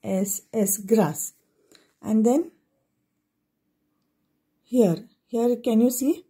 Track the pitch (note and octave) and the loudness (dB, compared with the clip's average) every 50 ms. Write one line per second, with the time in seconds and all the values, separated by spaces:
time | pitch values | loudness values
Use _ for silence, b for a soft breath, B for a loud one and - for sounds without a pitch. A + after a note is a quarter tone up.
0 | _ - G3 F#3+ G3+ G3 - - _ _ - A3+ G#3 G3+ - - G3+ F#3+ A3+ A3 | _ -4 -4 -2 -2 -4 -6 -10 _ _ -4 -2 -2 -2 -2 -6 -2 0 2 2
1 | G3 D3 D3+ - - - _ _ _ _ _ _ b b b b b b b b | 2 0 -2 -6 -12 -14 _ _ _ _ _ _ b b b b b b b b
2 | - - A3 A3 A3 A#3 B3 D4 F4 - _ _ _ _ _ _ _ _ _ _ | -8 -2 0 2 4 4 2 2 0 -4 _ _ _ _ _ _ _ _ _ _
3 | _ _ _ _ _ _ _ _ _ _ _ _ _ _ _ _ _ _ _ _ | _ _ _ _ _ _ _ _ _ _ _ _ _ _ _ _ _ _ _ _
4 | _ _ _ _ _ _ _ _ _ _ _ _ _ _ A#3 B3+ A3+ F#3+ E3 - | _ _ _ _ _ _ _ _ _ _ _ _ _ _ 2 2 4 4 2 -2
5 | - - _ _ _ _ - A3+ A#3 A#3+ B3 A#3 A#3 B3+ A3+ A3 A3+ B3+ B3 - | -6 -16 _ _ _ _ -4 -2 0 0 -2 -2 -2 0 2 4 2 2 2 0
6 | C4 C4+ F4 G4+ - _ | -2 -2 -2 -2 -6 _